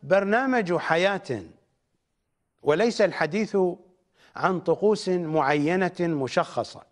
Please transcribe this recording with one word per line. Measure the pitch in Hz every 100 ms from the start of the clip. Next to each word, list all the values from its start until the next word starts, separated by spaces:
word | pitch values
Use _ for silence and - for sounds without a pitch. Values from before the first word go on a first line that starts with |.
برنامج | 139 190 196 220 262 254 185 170
حياة، | - 165 190 196 - 117 82 - _ _ _ _ _ _ _ _ _ _
وليس | - 156 233 220
الحديث | 196 - 160 185 214 202 185 180 - _ _ _ _ -
عن | 156 185
طقوس | 170 160 202 202 190
معينة | 180 165 156 139 147 147 185 185 180
مشخصة. | 175 151 131 - 170 - 110 - -